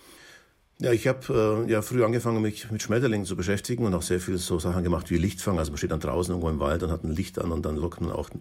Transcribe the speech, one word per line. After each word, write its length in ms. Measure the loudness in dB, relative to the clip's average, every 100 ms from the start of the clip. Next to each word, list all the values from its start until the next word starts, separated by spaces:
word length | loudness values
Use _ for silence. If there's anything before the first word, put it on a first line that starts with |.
| -20 -20 -20 -20 _ _ _ -4
Ja, 100 | 0
ich 140 | 2 2
hab, 220 | 0 0
äh, 360 | 2 2 2
ja 180 | 2 0
früh 200 | 2 2
angefangen, 380 | 4 2 2 2
mich 300 | 0 -2 -6
mit 120 | -6
Schmetterlingen 440 | 0 2 2 0 -2
zu 100 | -2
beschäftigen 480 | 0 -2 -2 0
und 80 | 2
auch 80 | 2
sehr 200 | 2 0
viel 180 | 0 -2
so 200 | 0 0
Sachen 260 | 0 0
gemacht 260 | 2 0 2
wie 80 | 2
Lichtfang. 400 | 2 0 -2 0
Also 140 | 0
man 40 | -2
steht 140 | -2
dann 100 | -2
draußen 320 | 0 0 0
irgendwo 160 | 0 0
im 120 | 0
Wald 220 | 0 0
und 80 | 0
hat 140 | -2
ein 60 | -2
Licht 280 | -2 -2 -4
an 140 | -2
und 140 | -2 -2
dann 100 | -2
lockt 240 | -2 -2
man 100 | -4
auch, 200 | -4 -6 -8